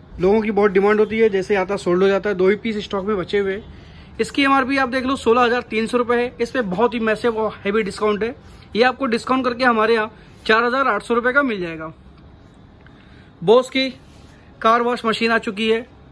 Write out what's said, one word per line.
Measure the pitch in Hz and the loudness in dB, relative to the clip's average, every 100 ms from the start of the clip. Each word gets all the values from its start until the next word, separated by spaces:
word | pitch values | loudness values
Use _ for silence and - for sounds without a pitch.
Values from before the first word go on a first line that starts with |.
| - - | -18 -2
लोगों | 180 220 | 2 2
की | 214 | 2
बहुत | 202 202 | 2 2
डिमांड | 190 202 214 | 4 4 4
होती | 208 220 | 2 2
है, | 226 | 2
जैसे | 190 185 202 | 2 0 0
आता | 180 202 | 0 -2
sold | - 180 | 0 2
हो | 196 | 2
जाता | 196 202 | 2 0
है। | |
दो | 190 190 | 0 2
ही | 208 | 0
piece | 226 208 | -2 -6
stock | 190 202 190 | -6 -6 -4
में | 208 | -4
बचे | 170 202 | -2 -2
हुए | 196 | -2
हैं। | 196 - - - - - - | -4 -10 -20 -20 -20 -10 -6
इसकी | 220 - | -4 0
एमआरपी | 277 269 254 277 | 2 2 2 0
आप | 262 | 0
देख | 254 | -2
लो, | 254 277 | -2 -2
सोलह | 240 233 | 2 2
हजार | 240 240 | 2 0
तीन | - 220 220 | -2 -4 -2
सौ | 240 | -2
रुपए | 233 240 | 0 0
है। | 247 247 | -2 -4
इस | 233 | -4
पे | 269 | -4
बहुत | 208 180 233 | -4 0 0
ही | 240 | 0
massive | 220 214 240 220 | -2 0 0 -2
और | 214 - | -4 -4
heavy | 202 208 | -4 -2
discount | 202 - 214 208 | -2 -2 -2 0
है। | 220 269 - - - 202 | -4 -8 -18 -20 -6 0
ये | |
आपको | 247 254 269 | 0 0 -2
discount | 226 - 262 | -2 -2 -2
करके | 254 240 | -2 0
हमारे | 254 226 214 | 0 2 2
यहाँ | 226 214 - - - - | 0 -2 -8 -20 -6 0
चार | 220 | 2
हजार | 240 254 262 | 2 0 0
आठ | 202 | -2
सौ | - | -2
रुपए | 233 247 | -2 0
का | 262 | 0
मिल | 277 208 | 0 -2
जाएगा। | 175 160 160 - - - - - - - - - - - - - - - | -8 -10 -14 -16 -20 -20 -20 -20 -20 -20 -20 -20 -20 -20 -20 -20 -20 -4
Bosch | 170 233 254 | 4 4 4
की | 262 262 - - - - - - - | -2 -4 -6 -20 -20 -20 -20 -20 -2
car | 226 233 | 2 2
wash | 240 240 | 0 -2
machine | 226 214 226 | -2 -2 0
आ | 226 | 0
चुकी | 233 196 220 | -2 -4 -2
है, | 226 254 - - | -2 -4 -18 -16